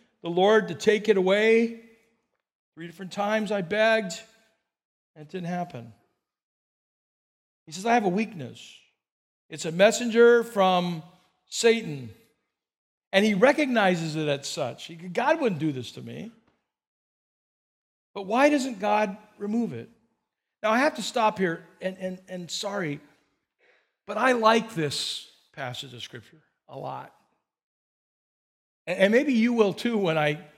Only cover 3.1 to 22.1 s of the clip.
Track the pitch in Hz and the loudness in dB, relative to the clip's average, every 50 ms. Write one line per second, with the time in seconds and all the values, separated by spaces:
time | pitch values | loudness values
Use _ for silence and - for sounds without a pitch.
3.1 | - 202 202 208 214 220 214 185 214 202 185 160 208 214 220 226 220 220 214 185 | -8 -6 -4 -2 0 -2 -2 -2 -2 -4 -4 -2 0 2 2 4 2 2 0 -4
4.1 | 175 - - _ _ _ _ _ _ _ _ _ _ _ _ _ _ _ _ _ | -10 -12 -16 _ _ _ _ _ _ _ _ _ _ _ _ _ _ _ _ _
5.1 | _ 160 151 151 - 185 175 170 175 175 175 175 - 123 117 120 107 _ _ _ | _ -20 -20 -14 -12 -10 -8 -6 -6 -6 -6 -8 -10 -16 -16 -16 -20 _ _ _
6.1 | _ _ _ _ _ _ _ _ _ _ _ _ _ _ _ _ _ _ _ _ | _ _ _ _ _ _ _ _ _ _ _ _ _ _ _ _ _ _ _ _
7.1 | _ _ _ _ _ _ _ _ _ _ _ - 151 180 190 233 233 247 208 190 | _ _ _ _ _ _ _ _ _ _ _ -16 -14 -6 -2 0 2 2 2 2
8.1 | 175 202 226 214 226 165 131 113 113 - - - - - _ _ _ _ _ _ | 0 0 -2 -4 -6 -12 -14 -14 -14 -18 -20 -20 -20 -20 _ _ _ _ _ _
9.1 | _ _ _ _ _ _ _ - 160 147 160 170 160 175 196 220 220 226 247 240 | _ _ _ _ _ _ _ -18 -14 -10 -8 -4 2 6 6 6 6 4 -2 0
10.1 | 214 233 233 233 240 240 226 233 - 202 190 185 185 180 180 175 170 160 156 - | 6 8 8 8 8 6 4 0 0 2 4 4 4 2 0 -2 -4 -8 -10 -16
11.1 | - _ _ _ _ _ _ - - - - 233 226 226 - 160 147 139 127 110 | -20 _ _ _ _ _ _ -12 -6 2 4 4 4 4 0 -8 -10 -10 -12 -14
12.1 | 98 _ _ _ _ _ _ _ _ _ _ _ _ _ _ _ _ _ _ - | -18 _ _ _ _ _ _ _ _ _ _ _ _ _ _ _ _ _ _ -2
13.1 | - 196 202 220 208 185 214 277 294 302 302 269 247 226 202 190 185 165 165 160 | 0 2 2 4 4 4 4 4 4 4 2 0 2 2 4 2 2 0 -2 -4
14.1 | 151 156 156 147 143 139 135 - - 170 143 120 120 - - - 170 165 170 190 | -4 -4 -2 -2 -2 -4 -4 -8 -6 -6 -6 -6 -8 -12 -16 -18 -18 -16 -12 -8
15.1 | 170 233 240 277 320 330 294 233 185 139 156 156 139 127 117 - - 131 127 117 | -4 -2 2 2 2 2 2 0 0 0 -2 -2 -2 -4 -8 -10 -12 -16 -16 -14
16.1 | 117 139 170 226 226 _ _ _ _ _ _ _ _ _ _ _ _ _ _ _ | -12 -12 -14 -14 -16 _ _ _ _ _ _ _ _ _ _ _ _ _ _ _
17.1 | _ _ _ _ _ _ _ _ _ _ _ _ _ _ _ _ _ _ _ _ | _ _ _ _ _ _ _ _ _ _ _ _ _ _ _ _ _ _ _ _
18.1 | - 202 196 185 214 247 277 294 294 285 247 269 240 190 202 208 208 214 214 208 | -14 -12 -8 -4 0 2 4 4 4 2 -2 -4 -8 -4 -2 0 2 2 0 -2
19.1 | 190 - - - _ - 208 202 214 233 233 196 135 113 117 - _ _ _ _ | -4 -10 -16 -20 _ -10 -8 -4 -2 -2 -2 -2 -6 -10 -14 -16 _ _ _ _
20.1 | _ _ _ _ _ _ _ _ _ _ - 214 220 240 269 311 302 - 208 - | _ _ _ _ _ _ _ _ _ _ -2 0 2 2 2 0 0 -2 -8 -6
21.1 | - 247 220 214 214 - 190 175 165 165 - - _ - - 185 190 190 190 185 | -2 0 0 0 0 0 -2 -2 -4 -6 -10 -20 _ -10 -10 -10 -8 -8 -8 -8